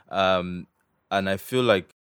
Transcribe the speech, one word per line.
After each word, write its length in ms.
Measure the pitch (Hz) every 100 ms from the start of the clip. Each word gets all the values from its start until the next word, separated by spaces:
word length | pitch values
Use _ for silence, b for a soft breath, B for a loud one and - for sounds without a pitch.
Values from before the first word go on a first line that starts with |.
| -
Um, 560 | 95 95 92 90 90 - _ _ _ -
and 180 | 98 95
I 80 | 98
feel 240 | - 127
like 320 | 120 98 - _ _